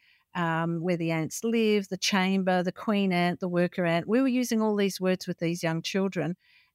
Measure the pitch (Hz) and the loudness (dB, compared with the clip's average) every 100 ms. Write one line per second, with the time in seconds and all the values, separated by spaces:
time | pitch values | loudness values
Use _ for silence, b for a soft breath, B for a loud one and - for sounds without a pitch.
0 | b b b 180 170 160 170 170 175 170 | b b b -4 -2 0 -2 -2 -2 -2
1 | 165 160 156 - 226 233 220 208 196 185 | 0 -2 -2 -4 -2 2 2 2 0 -4
2 | - 196 185 190 185 180 180 - - 202 | 0 2 2 2 2 2 0 -4 -2 0
3 | 196 175 175 175 185 175 175 - 175 170 | 2 2 0 0 -2 0 0 0 0 0
4 | 170 233 269 247 240 226 220 208 196 185 | 2 2 2 0 0 0 0 2 0 0
5 | 185 185 - 170 165 175 165 165 - 196 | 0 0 -2 -4 -2 -2 -2 -2 -2 -2
6 | 196 185 151 180 b b b | -2 -2 -4 -6 b b b